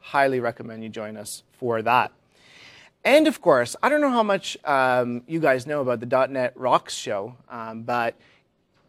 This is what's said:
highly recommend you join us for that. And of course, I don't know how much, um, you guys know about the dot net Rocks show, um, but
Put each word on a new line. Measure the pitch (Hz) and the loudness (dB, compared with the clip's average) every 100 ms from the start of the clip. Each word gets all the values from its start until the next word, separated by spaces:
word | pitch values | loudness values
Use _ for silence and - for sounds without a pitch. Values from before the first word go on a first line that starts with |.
highly | - 143 139 127 | -2 2 2 0
recommend | 117 - 117 113 | -4 -6 -12 -12
you | 110 | -12
join | 110 107 107 | -10 -10 -12
us | 107 - _ _ | -14 -16 _ _
for | 123 113 | -4 0
that. | 113 123 107 _ _ _ _ - - - - _ 220 | 2 2 2 _ _ _ _ -20 -20 -20 -20 _ 4
And | 294 311 | 6 4
of | - | 2
course, | 175 131 123 - | 4 4 2 -2
I | 240 | 0
don't | 302 | 2
know | 277 | 2
how | 240 | 2
much, | 208 196 - - - | 2 0 -4 -8 0
um, | 135 127 123 120 120 - | 2 4 2 0 -4 -6
you | 160 | 0
guys | 151 131 135 | 2 0 -2
know | 147 | -4
about | 127 117 | -2 -4
the | 123 | 0
dot | 131 131 | 0 0
net | 135 123 - | -2 -4 -4
Rocks | 127 160 - | 0 0 -2
show, | - 127 101 113 123 - | -10 -6 -6 -8 -14 -18
um, | 117 110 113 | -14 -12 -10
but | 117 120 117 - _ _ _ _ _ _ | -4 -2 -2 -6 _ _ _ _ _ _